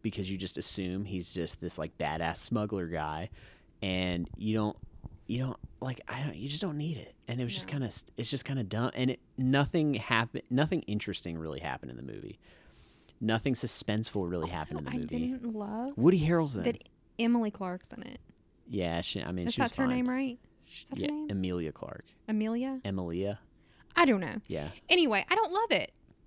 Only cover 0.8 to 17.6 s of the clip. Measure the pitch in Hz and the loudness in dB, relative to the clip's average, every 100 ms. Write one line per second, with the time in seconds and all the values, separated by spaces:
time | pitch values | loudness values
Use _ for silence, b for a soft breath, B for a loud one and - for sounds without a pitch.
0.8 | 92 92 101 92 87 90 80 - 87 - | -2 -2 -2 -4 -4 -4 -4 -4 -6 -4
1.8 | 80 - 76 80 82 82 - 113 107 98 | -6 -2 -2 0 0 -2 -2 0 0 -2
2.8 | 85 82 76 78 92 - B B B - | -2 -2 -2 -4 -8 -12 B B B -6
3.8 | 98 92 92 87 82 - 107 110 107 - | 0 2 2 0 -2 -4 0 2 2 -2
4.8 | - - - - - 120 131 - - - | -10 -14 -16 -12 -4 -2 -2 -4 -10 -8
5.8 | 131 123 - 123 143 76 135 147 190 147 | -6 -6 -6 -4 -4 -4 -6 -4 -2 -2
6.8 | 156 131 - - - 120 120 101 - 143 | -2 -4 -8 -12 -6 -2 -2 -2 -4 -2
7.8 | 120 - - - 110 135 - 135 95 107 | -2 -6 -10 -6 -4 -4 -2 -2 0 0
8.8 | 117 - 127 127 _ - 131 139 143 175 | 0 2 0 0 _ 0 4 6 4 4
9.8 | 151 123 - 113 113 - - 123 156 175 | 4 2 4 4 4 -2 0 2 4 2
10.8 | - 104 - 95 87 82 80 69 71 65 | 0 -2 -2 -4 -4 -4 -4 -4 -4 -6
11.8 | 64 62 64 52 52 - b b b b | -8 -10 -10 -10 -10 -14 b b b b
12.8 | b b b b 107 110 139 123 120 - | b b b b 2 2 2 0 0 -2
13.8 | - 107 110 104 87 87 80 85 76 78 | 0 0 0 0 0 0 0 -2 -2 -4
14.8 | 69 240 240 240 247 262 240 214 208 220 | -4 -4 -2 -2 -2 -4 -6 -6 -4 -4
15.8 | 254 285 165 185 151 170 151 113 240 - | -4 4 6 8 6 4 4 0 0 -2
16.8 | - _ _ - 233 240 220 - | -6 _ _ -2 2 4 2 -2